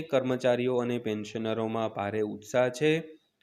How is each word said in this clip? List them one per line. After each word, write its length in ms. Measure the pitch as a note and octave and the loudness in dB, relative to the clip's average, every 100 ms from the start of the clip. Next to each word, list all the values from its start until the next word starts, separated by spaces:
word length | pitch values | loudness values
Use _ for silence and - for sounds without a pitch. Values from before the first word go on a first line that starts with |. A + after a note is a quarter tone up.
કર્મચારીઓ 760 | D#3+ C3 B2+ B2 B2+ B2 B2+ B2 | 2 0 2 2 2 2 2 0
અને 220 | A#2+ A#2+ | 0 -2
પેન્શનરોમાં 880 | A2+ G#2+ G2+ A2+ A2+ A2 A2 A2+ A2 | -2 -4 -4 -4 -2 -2 -2 -2 -2
ભારે 320 | G#2+ G2+ G#2+ | -2 -2 0
ઉત્સાહ 480 | G#2+ G#2 - B2 B2+ | -2 -4 0 2 2
છે 220 | B2 D#3 D#3+ - - _ _ | 2 2 2 -2 -18 _ _